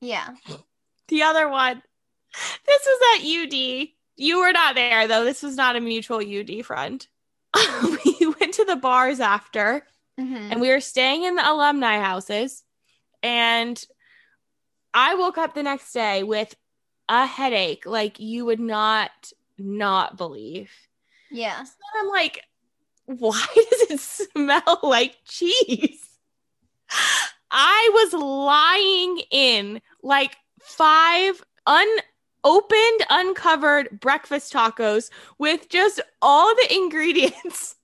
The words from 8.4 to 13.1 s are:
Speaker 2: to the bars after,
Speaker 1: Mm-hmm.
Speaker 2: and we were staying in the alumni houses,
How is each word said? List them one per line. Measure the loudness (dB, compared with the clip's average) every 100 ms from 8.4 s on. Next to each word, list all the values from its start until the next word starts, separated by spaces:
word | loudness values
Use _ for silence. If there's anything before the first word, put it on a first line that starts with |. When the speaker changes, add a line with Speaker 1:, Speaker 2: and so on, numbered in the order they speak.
| -2 0
Speaker 2:
to | 0
the | 0
bars | 0 2 2 0
after, | 0 -2 -4 -4 -2 -2 -6 _ _ -12
Speaker 1:
Mm-hmm. | -10 -8 -6
Speaker 2:
and | -2
we | 2
were | 2
staying | 0 0 0 0
in | -2 0
the | 0
alumni | 2 2 2 0 0
houses, | -2 -4 -6 -6 -6 -10 _ _ _ _ _